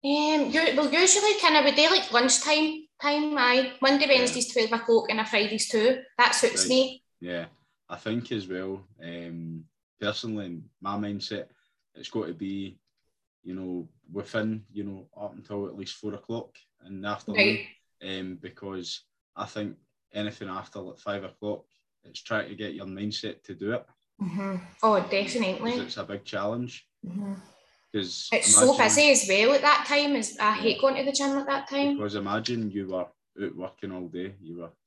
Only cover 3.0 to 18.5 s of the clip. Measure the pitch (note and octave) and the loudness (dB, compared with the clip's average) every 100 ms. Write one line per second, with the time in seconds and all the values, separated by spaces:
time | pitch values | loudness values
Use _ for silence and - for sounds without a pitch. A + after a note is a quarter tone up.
3 | D4 D4 D4+ D4 B3 B3 C4 - C4+ C#4 | -2 0 0 2 4 4 2 2 4 4
4 | C#4+ C4 B3 B3 A#3 B3 A3 A3+ A3+ A3+ | 6 4 4 0 -2 0 0 0 4 2
5 | - A3 A3 G#3+ G#3 G#3+ - A3 A3+ B3+ | 4 -2 0 0 0 -2 0 2 4 2
6 | - - A#3+ - - - C4 B3+ C4 - | -4 2 4 4 2 2 2 4 2 -2
7 | _ _ F3 F2 E2 _ _ _ _ F2 | _ _ -8 -8 -8 _ _ _ _ -10
8 | G#2+ A#2 B2 A2+ F#2 F#2 F#2+ G2 F#2+ _ | -4 -4 -4 -8 -6 -6 -6 -8 -12 _
9 | E2+ E2+ E2+ E2+ E2 E2 D#2+ _ _ _ | -14 -12 -10 -10 -10 -12 -14 _ _ _
10 | G#2 - A#2 G#2+ F#2+ E2+ - _ G2 G#2 | -6 -6 -6 -8 -8 -12 -14 _ -8 -6
11 | G#2 G2+ - A2 - _ _ _ _ - | -6 -6 -6 -8 -10 _ _ _ _ -18
12 | - A2+ E2+ E2+ G2 G2 F#2+ F#2 _ _ | -8 -8 -6 -8 -8 -8 -10 -14 _ _
13 | _ _ _ _ F2+ F#2 F#2 F2+ E2 _ | _ _ _ _ -12 -10 -8 -8 -10 _
14 | _ F#2 G2 A2+ A2 A2 G#2 G#2 G2+ F#2+ | _ -12 -6 -4 -4 -6 -10 -10 -10 -10
15 | F2+ - G#2 - - G2+ G2+ G2+ F#2+ - | -16 -14 -14 -14 -10 -8 -8 -10 -14 -10
16 | G#2 G2+ - A2+ - _ _ _ F2 G2 | -10 -10 -10 -10 -10 _ _ _ -18 -10
17 | G2+ G#2 - G#3 G2+ G#2+ - - _ _ | -8 -8 -4 2 2 2 -6 -20 _ _
18 | F#2 F#2+ F#2 F2 F2+ | -10 -8 -8 -10 -14